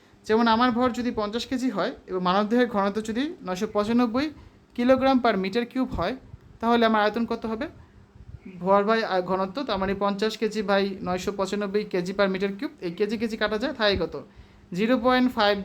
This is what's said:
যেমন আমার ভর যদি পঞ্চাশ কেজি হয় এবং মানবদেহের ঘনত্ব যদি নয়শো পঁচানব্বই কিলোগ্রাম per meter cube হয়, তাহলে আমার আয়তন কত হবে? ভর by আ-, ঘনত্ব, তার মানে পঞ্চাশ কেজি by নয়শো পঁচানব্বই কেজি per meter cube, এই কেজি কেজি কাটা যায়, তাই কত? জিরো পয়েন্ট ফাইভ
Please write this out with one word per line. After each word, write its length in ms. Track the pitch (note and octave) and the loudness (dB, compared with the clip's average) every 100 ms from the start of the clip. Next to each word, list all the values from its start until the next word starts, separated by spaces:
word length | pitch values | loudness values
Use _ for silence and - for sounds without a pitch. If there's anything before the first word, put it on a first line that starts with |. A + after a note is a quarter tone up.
| _ _ | _ _
যেমন 240 | - A3 A#3 | 0 2 4
আমার 220 | A3 B3+ | 4 4
ভর 180 | A#3 B3+ | 4 0
যদি 200 | A3+ A#3+ | 0 -4
পঞ্চাশ 360 | A#3 G#3 A#3 - | -2 -4 -4 -6
কেজি 240 | B3+ B3+ | -4 -2
হয় 220 | G3+ G#3 D4 - | -2 -4 -6 -8
এবং 140 | F#3 | -2
মানবদেহের 440 | F3+ F#3+ G#3 A#3+ B3 | 2 2 4 2 2
ঘনত্ব 360 | G3+ G3+ G#3 | 2 0 -2
যদি 320 | A3 A3 D4+ F4+ | -4 -4 -4 -6
নয়শো 240 | F#3 F3+ G#3+ | -8 -4 -2
পঁচানব্বই 640 | G#3 G#3 A#3 A#3+ A#3+ D#4 - - - _ | 0 2 2 2 0 -4 -6 -20 -20 _
কিলোগ্রাম 460 | - B3 C4 C4+ C4 | 0 4 4 6 4
per 100 | A#3+ G3 | 4 2
meter 200 | F#3+ A#3 A#3+ | 0 -2 -2
cube 200 | C4 B3+ | -4 -4
হয়, 220 | - F3 C4 - - - - | -2 -4 -6 -12 -20 -20 -4
তাহলে 260 | A3+ A#3 A3+ | 2 4 4
আমার 160 | A3 | 4
আয়তন 240 | G#3 A3 A#3 | 2 0 -4
কত 200 | A3+ A3 | -4 -6
হবে? 200 | A3 D#4 - - - - - - - F#3+ F3+ | -6 -8 -12 -20 -20 -20 -20 -20 -18 -16 -6
ভর 220 | F3+ G3+ G3+ | 2 4 4
by 120 | A3+ | 0
আ-, 180 | G3+ F#3 | 0 -2
ঘনত্ব, 360 | F3+ F#3+ F#3+ C4 | 0 -2 -2 -4
তার 160 | C4 G3 | -4 -2
মানে 160 | F#3+ | -2
পঞ্চাশ 380 | F#3+ G3+ G3 A3 G#3+ | 0 -2 0 -2 -2
কেজি 220 | G#3+ G#3 | -2 -2
by 200 | F#3+ G3 G3 F#3+ | 0 2 2 -4
নয়শো 300 | F3+ F#3 F#3+ | -4 -4 -4
পঁচানব্বই 520 | G3+ F#3+ G3+ G3+ G#3 | -4 -4 -4 -2 -2
কেজি 280 | G#3 F#3 F3 | -2 -4 -2
per 160 | G3 G3 | 0 0
meter 160 | F#3+ G3 G3 | 0 -4 -4
cube, 160 | D4+ - | -10 -8
এই 120 | F3+ | -10
কেজি 240 | F3 G#3 A3 | -4 -2 -2
কেজি 180 | A3+ A3 | -4 -2
কাটা 220 | G#3 G#3+ | -2 -2
যায়, 160 | C4+ C#4 | -4 0
তাই 180 | G#3+ F#3 | 0 0
কত? 180 | D#3+ C#3+ - - - - - | -2 -6 -14 -20 -20 -20 -10
জিরো 220 | F3 A3 B3+ | -2 0 2
পয়েন্ট 300 | B3 B3+ B3+ | 2 2 2
ফাইভ 220 | A#3+ G#3 G3+ | 2 2 2